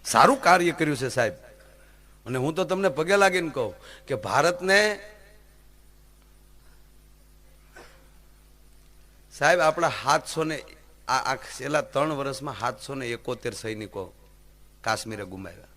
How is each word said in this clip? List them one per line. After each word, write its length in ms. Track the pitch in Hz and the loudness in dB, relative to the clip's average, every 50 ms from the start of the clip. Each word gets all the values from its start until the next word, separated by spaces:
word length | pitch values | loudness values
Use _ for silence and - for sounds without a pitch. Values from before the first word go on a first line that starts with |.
| - | -6
સારું 360 | - - 113 135 196 277 - | 2 6 6 8 8 6 4
કાર્ય 320 | - 175 180 185 175 170 | 6 4 6 6 4 0
કર્યું 240 | - - 165 151 147 | 0 0 0 0 0
છે 120 | 117 131 127 | -2 -4 -4
સાહેબ. 240 | - 127 117 107 104 - - - - - - - - - - - - - - - - - _ | 0 0 0 0 -2 -8 -20 -20 -20 -20 -20 -20 -20 -20 -20 -20 -20 -20 -20 -20 -20 -18 _
અને 120 | 113 127 131 | -6 -4 -2
હું 160 | 127 151 160 | -2 -2 -2
તો 100 | 170 185 | -2 -2
તમને 240 | 160 185 190 196 185 | -2 -2 0 0 0
પગે 280 | 175 151 160 170 196 | 0 0 0 2 4
લાગીને 320 | 202 196 190 185 185 170 156 | 4 4 4 4 2 -2 -2
કહું 260 | 127 135 117 104 - - - - - - - | -4 -4 -6 -6 -6 -14 -20 -20 -20 -20 -8
કે 80 | - 139 | -6 -6
ભારતને, 840 | 107 - 95 104 135 147 170 175 180 180 190 190 202 208 214 208 196 - - - - - - - - - - - - - - - - - - - - - - - - - - - - - - - - - - - - - - - - - - - _ - _ - - - - - - - - - - - - - - - - _ - - - - _ _ _ - _ - - - - - - - - - - _ - - _ | -6 -4 0 2 4 4 2 0 0 0 4 4 4 4 2 -2 -6 -12 -20 -20 -20 -20 -20 -20 -20 -20 -20 -20 -20 -20 -20 -20 -20 -20 -20 -20 -20 -20 -20 -20 -20 -20 -20 -20 -20 -20 -20 -20 -20 -20 -20 -20 -20 -20 -20 -20 -20 -20 -20 -20 _ -20 _ -20 -20 -20 -20 -20 -20 -20 -20 -20 -20 -20 -20 -20 -20 -20 -20 _ -20 -20 -20 -20 _ _ _ -20 _ -20 -20 -20 -20 -20 -20 -20 -20 -20 -20 _ -20 -20 _
સાહેબ, 280 | - - 143 151 175 180 | -6 2 4 4 4 6
આપણા 280 | 160 156 156 170 170 151 | 4 2 2 2 0 0
સાતસો 560 | 123 - - 131 147 160 - - - 160 160 | 0 -2 2 2 2 2 0 -4 -6 -4 -4
ને 180 | 156 156 135 - - - - - - - - - - | -4 -6 -8 -10 -16 -20 -20 -20 -20 -20 -16 -4 -2
આ, 240 | 127 131 - - | -2 0 0 -2
આ 40 | 135 | -4
છેલ્લા 440 | 131 - - - - 127 139 151 147 | -4 -8 -16 -14 -10 -8 -2 -2 -2
ત્રણ 320 | 139 - - 139 143 156 | -2 -2 -2 -2 0 0
વર્ષમાં 480 | 156 135 139 139 131 131 135 147 123 - | -2 -4 -4 -6 -6 -8 -10 -10 -8 -4
સાતસો 340 | 117 120 120 - - - 139 | -4 -6 -6 -6 -12 -10 -8
ને 140 | 135 127 117 | -8 -6 -6
એકોતેર 440 | 117 113 - - 123 113 - 123 | -6 -6 -6 -8 -8 -6 -6 -8
સૈનિકો 600 | 110 - - 110 110 107 110 95 - 98 92 - - - - - - - - - - - - - - - | -8 -6 -8 -8 -8 -8 -10 -12 -10 -12 -12 -12 -16 -20 -20 -20 -20 -20 -20 -20 -20 -20 -20 -20 -20 -8
કાશ્મીરે 440 | - 113 110 107 - 110 110 104 101 | -2 -2 -2 -2 -4 -10 -10 -10 -10
ગુમાવ્યા. 420 | 92 92 95 95 87 87 90 - - - | -12 -12 -14 -14 -14 -16 -18 -20 -20 -20